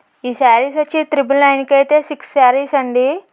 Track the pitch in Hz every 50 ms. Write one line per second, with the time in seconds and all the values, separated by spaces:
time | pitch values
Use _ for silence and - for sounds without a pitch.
0 | _ _ _ _ - 247 240 - 269 247 226 233 254 285 269 311 302 294 - 311
1 | 302 - - 277 269 233 277 285 285 277 277 269 269 262 277 277 285 277 294 302
2 | 294 - 302 - - - - 285 262 247 247 277 285 277 - 277 254 247 240 247
3 | 254 269 311 392 - _